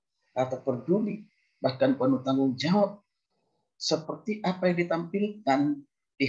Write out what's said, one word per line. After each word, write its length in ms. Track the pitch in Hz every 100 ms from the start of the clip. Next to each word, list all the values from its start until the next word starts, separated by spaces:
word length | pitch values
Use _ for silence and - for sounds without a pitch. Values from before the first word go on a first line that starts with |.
| _ _ _ 127
atau 240 | 127 127
peduli, 640 | 135 120 131 202 220 - - _ _ _
bahkan 400 | 131 - 135 131
penuh 240 | 131 131
tanggung 320 | 135 135 135
jawab, 480 | 127 196 208 202 202 _ _ _ _ _ _ _ -
seperti 640 | - 160 156 147 - 214 180
apa 240 | 185 185
yang 80 | 175
ditampilkan 840 | 170 165 170 202 208 208 135 135 147 143 - _ _
di 80 | -